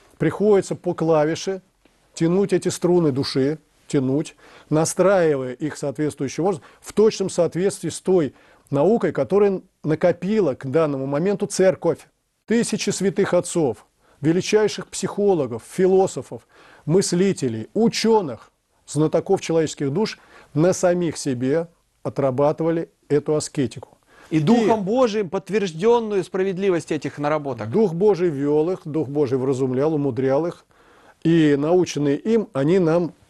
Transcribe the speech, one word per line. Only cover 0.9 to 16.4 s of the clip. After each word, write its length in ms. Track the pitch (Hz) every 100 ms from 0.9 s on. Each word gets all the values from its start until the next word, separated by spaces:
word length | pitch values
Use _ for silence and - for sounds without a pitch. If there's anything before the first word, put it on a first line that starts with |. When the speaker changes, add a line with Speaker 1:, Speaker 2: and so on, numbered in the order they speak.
Speaker 1:
клавише 680 | 170 165 156 151 160 190 190 - _ _ _ _
тянуть 400 | - 165 190 196
эти 160 | 180 180
струны 420 | - 175 180 156
души, 480 | 135 127 139 135 156 _ _ -
тянуть, 480 | 147 127 139 160 - - - _
настраивая 840 | 151 160 - 185 196 160 139 127
их 240 | 123 147 -
соответствующим 640 | 143 131 151 - 135 - 185
образом, 180 | 160 - _
в 120 | -
точном 360 | - 214 - 190
соответствии 600 | - 160 165 190 - 160
с 100 | -
той 340 | - 185 131 - _ _ _
наукой, 420 | 139 165 226 175
которая 500 | 143 131 196 202 185 - _
накопила 720 | - 156 180 170 180 220 160 120
к 140 | 135
данному 360 | 156 156 135 135
моменту 400 | 143 190 202 202
церковь. 600 | - 190 143 165 - - _ _ _ -
Тысячи 440 | 226 214 214 202
святых 440 | - 190 196 196
отцов, 520 | 175 175 175 139 107 _ _ _ _
величайших 640 | 147 180 - 214 208 - -
психологов, 760 | - 185 - 202 175 127 117 -
философов, 800 | - 185 190 190 139 - 120